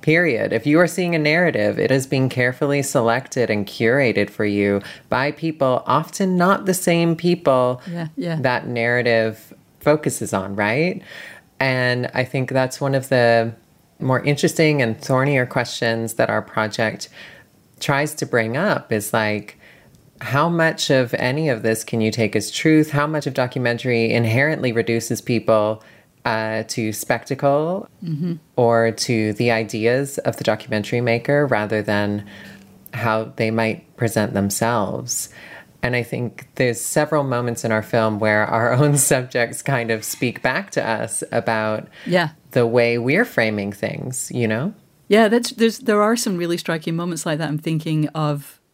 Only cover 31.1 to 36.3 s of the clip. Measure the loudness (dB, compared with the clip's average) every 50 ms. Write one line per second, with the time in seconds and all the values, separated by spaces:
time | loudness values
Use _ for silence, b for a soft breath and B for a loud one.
31.1 | 0 0 0 0 2 2 2 2 2 0 0 0 -2 -2 0 0 0 0 0 0
32.1 | -2 -4 -6 B B B B B B B B B -20 -20 -20 -14 -10 -4 -2 0
33.1 | 0 -2 -2 -6 -4 -4 -2 0 0 0 0 0 -2 -4 -10 _ _ -4 -4 0
34.1 | 0 0 0 0 0 0 0 0 0 0 0 0 0 0 -2 -2 -4 -6 -6 -6
35.1 | -6 -8 -8 -10 B B B B B B B B B _ -6 -2 -2 -2 -4 -4
36.1 | -6 -6 -6 -6